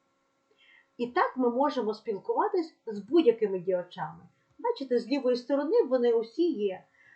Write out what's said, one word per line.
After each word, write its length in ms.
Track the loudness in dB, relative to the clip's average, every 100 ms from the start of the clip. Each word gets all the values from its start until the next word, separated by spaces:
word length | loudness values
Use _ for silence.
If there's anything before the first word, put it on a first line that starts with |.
| _ _ _ _ _ _ _ -20 _ -8
І 100 | -2
так 300 | 0 0 2
ми 140 | 0
можемо 440 | 2 0 0 -4
спілкуватись 800 | -4 -6 -6 -2 0 0 0 -4 -10 -10
з 120 | -10
будь-якими 600 | 2 4 6 4 -2 -2
діячами. 720 | -2 -2 -4 -10 -10 -12 -20 _ _ -6
Бачите, 400 | -4 -4 -2 -2
з 100 | 0
лівої 280 | 0 0 0
сторони 460 | 0 -2 2 2
вони 300 | 2 2 2
усі 400 | 2 -2 0 0
є. 320 | 0 -4 -4 -14 _ -20